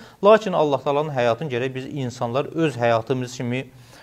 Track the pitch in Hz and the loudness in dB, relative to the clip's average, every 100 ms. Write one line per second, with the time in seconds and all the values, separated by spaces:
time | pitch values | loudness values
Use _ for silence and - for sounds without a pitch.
0 | - - 196 220 208 170 151 131 147 143 | -14 2 6 6 4 0 2 0 0 0
1 | 156 135 120 113 160 120 135 131 131 143 | 0 0 0 0 -2 -4 -4 -6 -8 -6
2 | 127 113 120 127 143 160 160 120 120 113 | -8 -6 -4 -2 -4 -2 -2 0 2 2
3 | 110 127 123 - 123 127 135 - - - | 0 -4 -4 -6 -4 -4 -6 -16 -20 -20